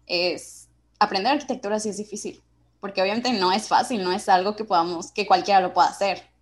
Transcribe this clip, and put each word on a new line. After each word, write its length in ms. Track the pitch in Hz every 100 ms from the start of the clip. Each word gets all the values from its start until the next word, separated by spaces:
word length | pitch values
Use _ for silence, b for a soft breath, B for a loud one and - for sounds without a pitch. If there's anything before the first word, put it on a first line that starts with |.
| _
es, 600 | 175 175 147 - - - _ _ _
aprender 340 | 208 196 214
arquitectura 480 | 294 - 254 202 214
sí 80 | 214
es 80 | 190
difícil, 460 | 208 214 190 - _ _ _ _
porque 200 | 202 196
obviamente 300 | 190 220 247
no 200 | 226 180
es 160 | 196 -
fácil, 360 | 156 233 233
no 80 | 180
es 160 | 190 -
algo 280 | 185 190 208
que 80 |
podamos, 480 | 214 175 170 165 -
que 140 | - 202
cualquiera 340 | 185 180 196
lo 100 | 180
pueda 160 | 180 165
hacer. 360 | - 196 180 - _